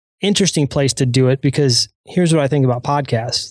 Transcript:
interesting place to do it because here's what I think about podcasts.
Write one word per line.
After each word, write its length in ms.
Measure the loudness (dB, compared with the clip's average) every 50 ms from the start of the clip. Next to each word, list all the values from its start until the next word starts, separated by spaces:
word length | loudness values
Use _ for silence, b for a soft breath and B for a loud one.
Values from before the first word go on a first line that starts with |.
| _ _ _ _
interesting 480 | -2 0 2 2 0 0 0 0 -2 0
place 240 | 0 0 0 0 0
to 120 | 0 -2
do 200 | 0 2 2 2 2
it 120 | 2 0
because 480 | 0 -2 0 2 0 2 2 0 -2 -4 _ _ _
here's 280 | -6 -2 0 2 2 2
what 80 | 2 2
I 40 |
think 180 | 2 2 2 2
about 200 | 2 0 -2 -2
podcasts. 680 | -2 -2 -2 -2 -2 -2 -4 -4 -4 -6 -6 -8 -8